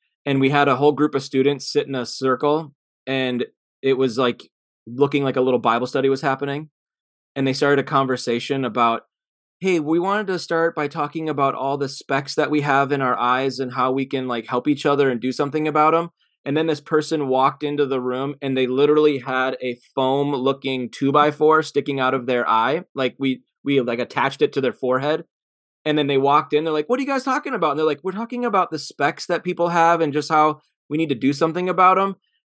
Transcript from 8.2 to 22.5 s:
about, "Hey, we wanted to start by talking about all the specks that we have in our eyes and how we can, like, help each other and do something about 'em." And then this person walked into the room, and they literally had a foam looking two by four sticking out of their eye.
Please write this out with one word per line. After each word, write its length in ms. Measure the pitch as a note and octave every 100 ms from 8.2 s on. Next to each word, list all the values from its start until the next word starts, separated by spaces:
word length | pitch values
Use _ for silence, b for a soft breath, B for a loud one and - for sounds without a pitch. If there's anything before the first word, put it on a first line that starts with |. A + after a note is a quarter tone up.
| B2 A#2 - C3+
about, 400 | B2 A#2+ A#2 A2+ - _ _ _ _ _
"Hey, 200 | F#3 F3
we 180 | D3 E3+
wanted 300 | F#3 G#3 F#3+
to 100 | F3+
start 360 | - E3 E3
by 140 | D#3 C#3+
talking 400 | E3 C#3+ D#3+ D#3
about 260 | D3 C#3
all 240 | - C3+ C#3
the 100 | C#3
specks 460 | - - C#3 C#3 -
that 140 | C3+
we 120 | D3+
have 300 | D3 C#3 C#3
in 100 | C#3+
our 160 | B2+ A#2
eyes 400 | A#2+ B2+ C3+ B2
and 120 | B2+
how 180 | C3 C3
we 140 | C3+ C3+
can, 220 | C3+ B2+
like, 180 | A#2 -
help 220 | B2 D3
each 180 | C#3 D3+
other 240 | C#3+ C3+
and 100 | A#2+
do 120 | B2+
something 360 | B2 C#3+ D#3 D#3
about 260 | D3+ D#3
'em." 160 | E3 E3+ - _ _
And 120 | C#3 D3+
then 100 | E3
this 120 | D3
person 480 | - D#3 D3 D#3+ C3+
walked 340 | C3 C#3 C#3
into 220 | D3 D3 C3+
the 140 | C3
room, 360 | B2+ B2+ C#3 C#3+
and 140 | C#3 C3
they 100 | B2
literally 520 | B2+ D3 D3+ D3+ C3+
had 380 | C3+ C3 C3 C3
a 140 | B2+ A#2+ _
foam 380 | C#3 C3 C#3 C#3+
looking 560 | C3+ C3 C3+ C3+ C3 A#2+
two 220 | - C#3
by 180 | D3 D3
four 320 | C#3+ D3+ D#3
sticking 380 | D3+ D3 C3+ C3+
out 140 | C3
of 120 | C3 B2
their 220 | B2
eye. 360 | G2+